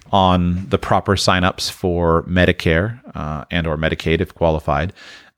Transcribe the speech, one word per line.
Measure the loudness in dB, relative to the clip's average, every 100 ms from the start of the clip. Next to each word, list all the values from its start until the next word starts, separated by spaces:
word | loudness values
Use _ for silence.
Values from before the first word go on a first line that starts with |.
| -2
on | 2 4 4 2 -2 -2
the | -2
proper | 0 0 0
signups | 0 2 2 2 -2 -8
for | -6 -2 0 2 2
Medicare, | 2 2 2 2 0 0 0 -6 -14
uh, | -12 -8 -10 -6
and | -4 -2
or | -2
Medicaid | -2 -2 0 -2
if | -2
qualified, | -2 0 0 -2 -2 -2 -8 -20 -20 -18